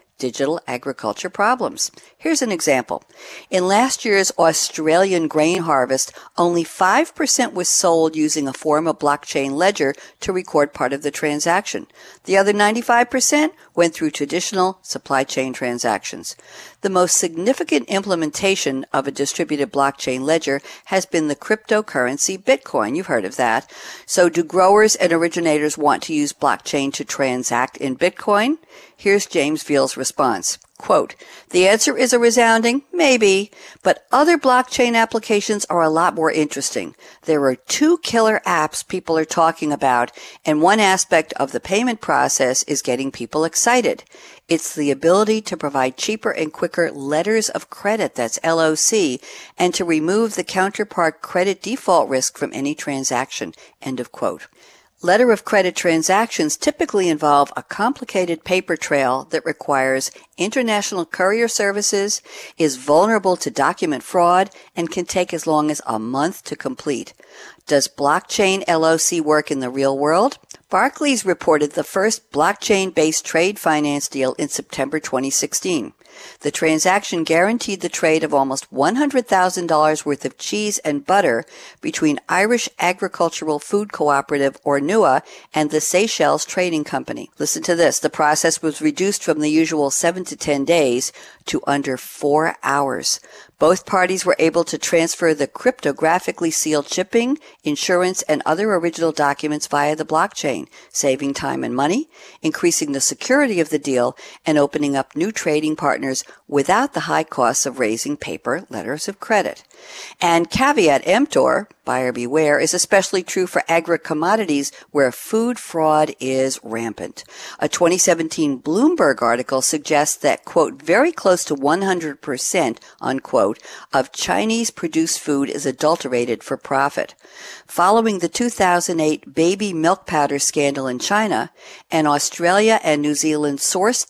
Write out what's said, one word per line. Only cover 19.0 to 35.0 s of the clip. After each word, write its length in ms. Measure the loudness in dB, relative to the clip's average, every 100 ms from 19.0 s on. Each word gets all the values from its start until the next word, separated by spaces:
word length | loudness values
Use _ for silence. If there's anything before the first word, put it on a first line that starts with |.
| -2
a 40 |
distributed 600 | -4 -4 -4 -4 -2 -2
blockchain 480 | 0 0 0 -4 -4
ledger 400 | 0 0 0 -4 -6 -18 -4
has 200 | -2 0
been 220 | -2 -2
the 80 | -4
cryptocurrency 1000 | -2 -4 0 -2 0 -2 -2 -2 -4 -2
Bitcoin. 580 | 0 0 0 -2 0
You've 120 | -2 -2
heard 180 | -2
of 120 | -2 0
that. 360 | 0 0 -2 -12 -18 -18
So 240 | -4 2 4
do 160 | 2
growers 520 | 0 4 6 6 6 4
and 180 | 2
originators 640 | 2 0 0 0 2 0 0
want 240 | 2 0
to 100 | -2
use 200 | -2 -2
blockchain 580 | 0 0 0 -2 -4 -4
to 140 | -6 -8
transact 720 | -2 -2 -2 -2 -2 -2 -4
in 180 | -6 -2
Bitcoin? 600 | -2 -2 0 2 2 -2 _ -20 -20
Here's 300 | _ 0 0
James 380 | 0 -2 0 -2
Veal's 340 | 0 0 0 -2
response. 600 | -6 0 0 0 -4 -8 _ -12
Quote, 380 | 0 2 0 -8 -20 -20 -4
"The 180 | 2 4
answer 280 | 4 2 0
is 160 | 2
a 40 | 4
resounding 680 | 4 4 4 4 2 0 -4
maybe, 600 | 0 4 6 4 4 0 -10 -20 -4
but 240 | 0 0 _
other 280 | 2 4 4
blockchain 560 | 4 2 2 0 2
applications 720 | 2